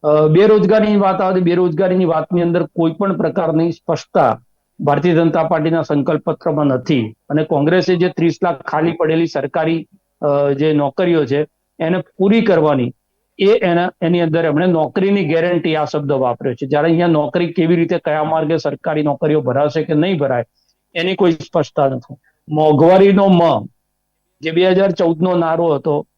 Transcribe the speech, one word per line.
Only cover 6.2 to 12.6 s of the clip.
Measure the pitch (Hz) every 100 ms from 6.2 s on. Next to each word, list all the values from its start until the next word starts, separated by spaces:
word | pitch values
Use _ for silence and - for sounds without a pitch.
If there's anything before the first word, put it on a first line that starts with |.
| -
પત્રમાં | 156 - 151 147
નથી | 131 123 143 110 113 _
અને | 147
કોંગ્રેસે | 156 151 147 185 180 180
જે | 180
ત્રીસ | - 165 156
લાખ | 180 170
ખાલી | - 156 165
પડેલી | 165 160 160 165
સરકારી, | 151 135 175 160 165 - _ _ _
અ, | 151 143 143
જે | 135 156
નોકરીઓ | 151 143 - 180 170 135
છે | 139 151 _ _ _
એને | 160 180 - _
પૂરી | 190 226
કરવાની, | 220 170